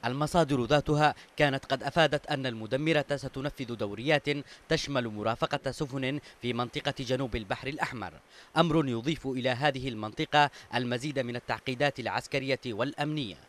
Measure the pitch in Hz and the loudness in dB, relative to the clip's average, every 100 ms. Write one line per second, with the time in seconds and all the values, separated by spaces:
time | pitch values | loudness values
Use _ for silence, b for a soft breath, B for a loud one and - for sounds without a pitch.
0 | 117 135 151 180 151 135 117 147 - 147 | -2 -2 2 4 4 2 4 2 4 4
1 | 151 - B - 147 135 - 135 139 170 | 4 2 B 2 2 2 0 -2 0 4
2 | 151 147 - 147 131 113 110 131 156 151 | 4 4 -2 -2 -2 -4 -2 0 2 2
3 | 139 143 135 135 139 - 120 117 107 101 | 2 -4 -4 -6 -6 -6 -6 -4 -4 -2
4 | 135 147 143 143 135 B - 160 - 135 | 2 2 2 -4 -4 B -2 -2 0 0
5 | 117 104 104 117 160 143 135 127 147 135 | -2 -2 -2 0 -2 -2 -4 -4 -6 -2
6 | 131 143 B B 120 117 120 147 143 135 | -2 -4 B B -4 -2 -2 -2 -4 -4
7 | 123 127 135 117 104 123 127 107 156 127 | -2 0 0 -4 -4 -4 -4 -4 -4 -4
8 | 92 78 - B B - 170 156 139 117 | -8 -12 -20 B B 2 4 4 2 0
9 | 123 160 135 131 127 120 147 135 131 110 | -2 -4 -4 -2 0 2 2 0 -4 -6
10 | 107 104 156 147 147 B B 120 123 123 | -8 -4 2 4 4 B B -4 -2 -2
11 | 143 139 120 120 - 113 - 123 143 - | -2 -4 -4 -6 -6 -6 -4 0 0 0
12 | 110 98 - 139 135 131 127 104 131 143 | -4 -4 -2 -2 0 -2 -2 -2 -2 0
13 | 147 151 117 87 | -2 -2 -4 -8